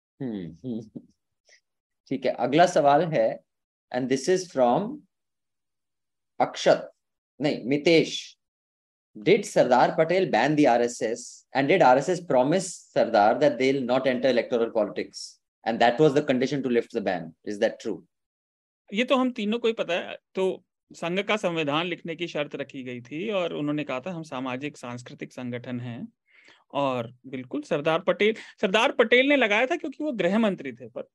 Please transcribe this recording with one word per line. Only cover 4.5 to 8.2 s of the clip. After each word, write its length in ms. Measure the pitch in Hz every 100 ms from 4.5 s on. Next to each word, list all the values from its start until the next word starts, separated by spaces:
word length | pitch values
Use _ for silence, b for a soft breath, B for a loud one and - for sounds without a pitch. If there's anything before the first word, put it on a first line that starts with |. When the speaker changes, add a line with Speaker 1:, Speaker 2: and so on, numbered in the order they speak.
| 131
Speaker 1:
from 420 | 120 131 208 302 - _ _ _ _ _ _ _ _ _ _ _ _ -
अक्षत, 500 | 131 - 196 147 - _ _ _ _ -
नहीं, 240 | 143 - 107
मितेश, 720 | 147 147 165 - -